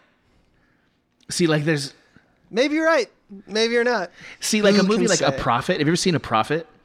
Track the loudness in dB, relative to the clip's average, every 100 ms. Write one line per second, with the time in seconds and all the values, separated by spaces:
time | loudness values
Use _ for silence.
0 | _ _ _ _ _ _ _ _ _ _
1 | _ _ _ -2 0 0 0 -2 -4 -14
2 | _ _ _ _ _ -2 0 0 0 0
3 | -2 _ _ -20 -8 -4 0 0 0 -2
4 | -4 -12 -20 -12 -2 2 4 4 4 2
5 | 2 2 0 -2 -2 -2 0 0 0 0
6 | 0 -2 0 0 0 -2 -6 _